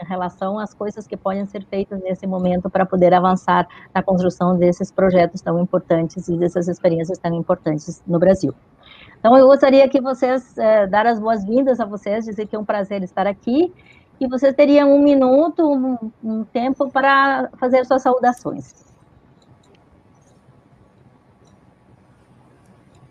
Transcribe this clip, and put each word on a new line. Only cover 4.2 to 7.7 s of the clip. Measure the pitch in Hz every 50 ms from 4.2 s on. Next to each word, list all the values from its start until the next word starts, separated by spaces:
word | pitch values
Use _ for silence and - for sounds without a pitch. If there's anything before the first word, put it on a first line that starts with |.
| 185 180 180 - 180 180 185 175
desses | 175 175 175 - 190 -
projetos | _ - 190 190 180 180 170 170 - 185
tão | - 175 170 170
importantes | 180 - - 180 175 - 175 165 165 160 - 185 175 -
e | 170
dessas | 170 175 175 - 180 175 180
experiências | 175 - - 180 165 165 165 165 185 -
tão | - 175 170
importantes | 170 165 - 180 - _ 165